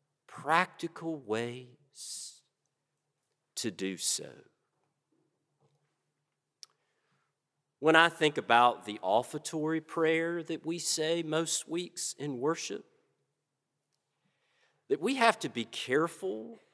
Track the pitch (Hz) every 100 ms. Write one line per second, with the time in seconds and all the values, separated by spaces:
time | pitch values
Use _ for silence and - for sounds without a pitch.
0 | _ _ _ - 139 165 180 - 165 -
1 | 165 151 113 110 120 123 123 123 _ -
2 | - - - - _ _ _ _ _ _
3 | _ _ _ _ _ - 113 92 98 90
4 | - - 71 - - _ _ _ _ _
5 | _ _ _ _ _ _ _ _ _ _
6 | _ _ _ _ _ - - _ _ _
7 | _ _ _ _ _ _ _ - 151 160
8 | 165 165 151 147 104 117 123 - 104 104
9 | 92 107 127 151 - 156 151 160 151 170
10 | 160 165 165 170 160 165 160 170 - -
11 | 156 170 156 156 165 - - 170 175 -
12 | - - 143 123 143 165 - - - _
13 | _ _ _ _ _ _ _ _ _ _
14 | _ _ _ _ _ _ _ _ - 143
15 | 196 269 233 - 139 117 110 - - 139
16 | 165 - 190 214 233 220 _